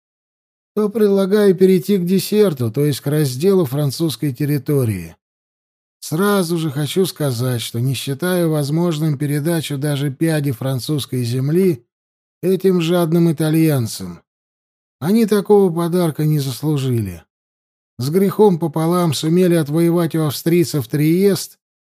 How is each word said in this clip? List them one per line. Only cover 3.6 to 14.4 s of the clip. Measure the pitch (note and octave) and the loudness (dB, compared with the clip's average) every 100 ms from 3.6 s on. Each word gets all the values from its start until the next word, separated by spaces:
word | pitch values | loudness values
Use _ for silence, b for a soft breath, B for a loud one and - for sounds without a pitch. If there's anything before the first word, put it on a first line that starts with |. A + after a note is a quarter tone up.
французской | D3 C#3 D3 B2 E3 - D3 | 0 -2 -2 -2 -4 -4 -6
территории. | B2 C#3+ D3 D3 C#3+ A#2+ F#2+ E2 E2 _ _ _ _ _ _ _ _ | -4 -2 -2 -2 0 0 -4 -8 -18 _ _ _ _ _ _ _ _
Сразу | - D#3 G3+ G3+ E3+ E3+ | -8 -2 0 2 0 -2
же | D#3+ | -2
хочу | B2+ D3 F#3 F#3 | -4 -2 0 -2
сказать, | - D3 A#2 B2+ B2 | -2 -4 -2 -2 -4
что | A2+ A#2 | -4 -4
не | B2+ | -2
считаю | B2+ - C#3 F3+ F3+ E3+ | -4 -6 -4 -2 0 0
возможным | D#3 C#3 D#3+ F3 D3+ D#3+ C#3 | 0 -2 0 0 0 -2 -2
передачу | C#3+ D3 D3+ E3 - C#3+ | -2 -2 -2 -2 -4 -4
даже | D3 C#3+ C#3+ | -4 -2 -4
пяди | B2+ E3 D#3 C#3+ | -2 -2 0 -2
французской | A#2+ C3+ C3+ A#2 D3+ - B2+ | -4 -4 -4 -4 -6 -4 -4
земли | A#2+ B2+ C#3 E3+ F#3+ C#3+ _ _ _ _ _ _ | -4 -2 0 2 2 0 _ _ _ _ _ _
этим | E3+ F#3 F#3+ F3+ | -2 0 2 2
жадным | E3 F3+ E3 E3+ E3+ | 2 0 2 2 2
итальянцам. | D3 D#3 D#3+ D#3+ C#3 A2+ - F#2 E2+ _ _ | 2 0 2 2 2 -2 -8 -12 -16 _ _